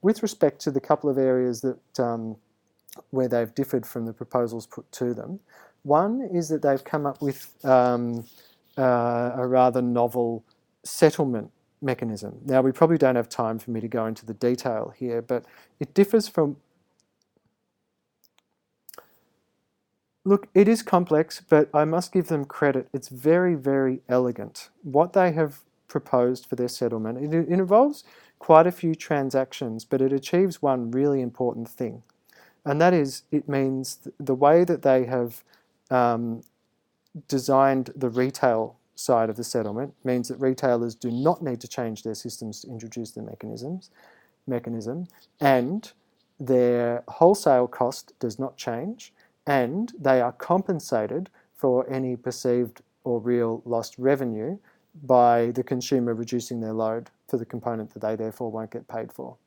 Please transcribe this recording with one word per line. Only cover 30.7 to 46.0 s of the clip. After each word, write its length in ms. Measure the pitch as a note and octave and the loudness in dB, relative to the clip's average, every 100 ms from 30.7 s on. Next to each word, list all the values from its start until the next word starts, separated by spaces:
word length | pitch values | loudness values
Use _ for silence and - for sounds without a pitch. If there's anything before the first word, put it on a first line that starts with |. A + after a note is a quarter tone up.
| C3 A#2 | 0 -2
really 300 | B2+ C#3+ C3+ | 0 0 0
important 460 | B2 A#2 B2 A#2 A2+ | -2 -2 -4 -4 -12
thing. 340 | - A#2+ A#2 _ _ _ _ _ _ D3 | -8 -8 -8 _ _ _ _ _ _ -4
And 140 | D3 | 2
that 120 | E3+ | 4
is, 300 | F3+ C#3 - _ | 4 0 -6 _
it 160 | D3+ D3 | -4 -2
means 480 | C#3 C3+ C3 C3 - | -2 0 -2 -8 -12
th-, 180 | - - | -18 -12
the 160 | C#3 C3 | -4 4
way 280 | C#3+ E3 | 6 6
that 180 | F3 D#3+ | 4 2
they 240 | C#3 C3 A#2+ | 4 2 2
have, 380 | B2+ A#2+ - _ _ _ _ _ | -2 -4 -8 _ _ _ _ _
um, 540 | B2+ A#2+ A#2 A#2 A2+ - _ _ _ _ _ _ D#3+ - | 2 2 0 -4 -8 -12 _ _ _ _ _ _ -20 -4
designed 640 | C3+ C3 C3+ C3+ C3+ B2+ - | -4 2 4 4 2 -4 -4
the 140 | B2+ | -4
retail 680 | A#2 B2+ - C3 A2+ A2 _ _ | 0 -2 0 0 0 -4 _ _
side 360 | - - A#2+ A2+ | -12 0 0 0
of 80 | G#2+ | -4
the 60 | |
settlement 500 | A#2 B2 G#2 G#2+ C#3+ _ | -6 -4 -4 -6 -10 _
means 240 | C3 B2+ A#2+ | -4 -4 -4
that 120 | B2+ | -2
retailers 540 | C3+ C3 C3+ A#2+ A#2 | -2 0 0 0 -2
do 160 | A2 B2 | -6 -6
not 320 | A#2 C#3+ F3 | 0 0 0
need 200 | D3+ A#2+ | -4 -8
to 60 | - | -10
change 360 | - A#2 G#2+ | -8 -8 -8
their 100 | A2+ | -10
systems 480 | G#2+ A#2+ - A2+ G#2 | -10 -12 -12 -12 -14
to 60 | - | -14
introduce 440 | A#2 A2+ A#2+ A2 | -14 -12 -12 -12
the 100 | - | -12
mechanisms, 680 | A2 G#2+ A2 A2 B2+ F#3 - _ _ _ _ _ - | -16 -14 -14 -12 -10 -12 -14 _ _ _ _ _ -8
mechanism, 640 | B2 A#2+ A#2 G#2+ D3 F3+ _ _ _ | -6 -6 -10 -8 -10 -12 _ _ _
and 540 | C#3+ C3 B2 G3+ - _ | 2 4 2 -6 -10 _